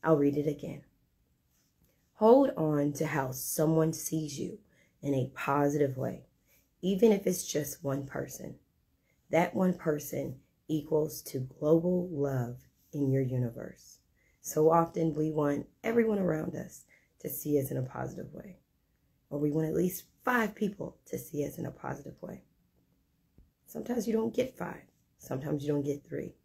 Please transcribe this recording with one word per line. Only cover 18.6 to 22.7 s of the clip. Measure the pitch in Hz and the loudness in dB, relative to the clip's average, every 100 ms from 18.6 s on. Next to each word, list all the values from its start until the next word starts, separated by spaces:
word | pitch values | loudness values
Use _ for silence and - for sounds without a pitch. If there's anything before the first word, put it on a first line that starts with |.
| _ _ _ _ _ _ _ | _ _ _ _ _ _ _
or | 143 | -2
we | 147 | 0
want | 151 156 | 0 0
at | |
least | - 180 - - _ - | 0 0 -2 -16 _ 0
five | 247 214 | 2 0
people | 214 208 - - - - | -2 -4 -4 -12 -12 -12
to | 123 | -10
see | - 147 143 | -8 -6 -6
us | - | -6
in | - | -10
a | |
positive | - 139 139 - - | -10 -10 -10 -12 -14
way. | - 65 _ _ _ | -14 -14 _ _ _